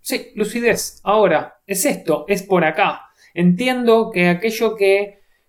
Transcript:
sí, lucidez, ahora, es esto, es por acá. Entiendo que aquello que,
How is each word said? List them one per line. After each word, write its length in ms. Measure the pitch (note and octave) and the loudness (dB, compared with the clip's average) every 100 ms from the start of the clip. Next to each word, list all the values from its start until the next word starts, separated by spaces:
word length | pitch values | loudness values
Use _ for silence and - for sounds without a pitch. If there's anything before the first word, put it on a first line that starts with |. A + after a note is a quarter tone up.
sí, 300 | - B3+ - | -8 -8 -6
lucidez, 680 | - G#3 A#3 A#3 F#3+ - - | -6 -6 -2 0 -2 -4 -8
ahora, 580 | G3 G#3+ G3 D3+ - - - | 0 2 4 2 -2 -12 -10
es 200 | F#3+ D4 | -4 -2
esto, 380 | F#3 - D3+ E3+ | -2 -2 -2 -2
es 140 | G3 | -4
por 220 | - F3+ | 0 0
acá. 460 | D#3 D#3 D#3+ - - _ _ | 2 0 -2 -2 -12 _ _
Entiendo 760 | F3 F3+ F3+ B3+ B3 A#3 A3+ G#3+ | -2 0 2 0 0 2 2 2
que 160 | F3+ F3 | 0 0
aquello 480 | F3 A3 A3 A3+ A3 | 0 -2 -2 -4 0
que, 440 | G3 G3 G3+ - _ _ | 2 2 0 -12 _ _